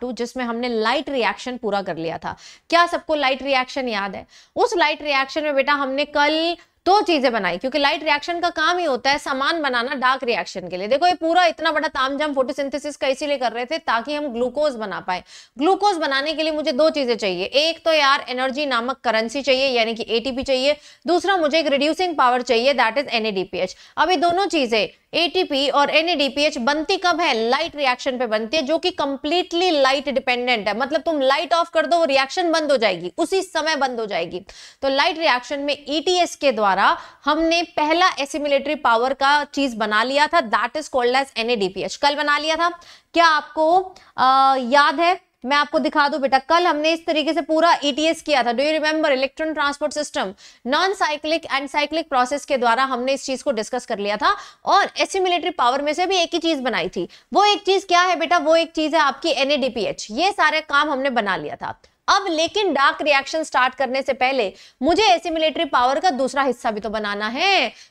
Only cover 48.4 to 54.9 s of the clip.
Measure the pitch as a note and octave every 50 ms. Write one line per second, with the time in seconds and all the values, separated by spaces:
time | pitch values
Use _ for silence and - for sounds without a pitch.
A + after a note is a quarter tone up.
48.4 | A#3 A#3+ A#3 A3+ C#4 D4+ D#4 D#4 C#4+ D4+ D#4 D#4+ D#4 D#4 C4+ B3+ C4+ C4 - -
49.4 | D#4+ D#4 D#4 D4+ D4 C#4+ C#4 - D4+ D4+ - D4+ D4 - - D4 B3 F#3+ F#3+ -
50.4 | - - - _ - A#3 C#4 D#4 F4+ F#4+ G4+ - F#4 D#4 D4+ D4+ - D4+ D#4+ D#4+
51.4 | D#4+ - A#3 C4+ C#4+ C#4 - D4 D4 D4 D#4 D#4+ E4 - C#4 B3+ B3 B3 C#4+ C#4+
52.4 | - - D4 B3+ A#3 A#3 A3+ C4 C4 C4 C4 A#3+ B3 C4 C4+ C4+ - - C4+ B3+
53.4 | - D4 C4+ G#3+ G#3+ - - B3 - - A#3 G3 G3+ G3+ G#3 G#3 C#4+ F4+ G#4 -
54.4 | - - - _ - - D#4+ G4 F#4+ C4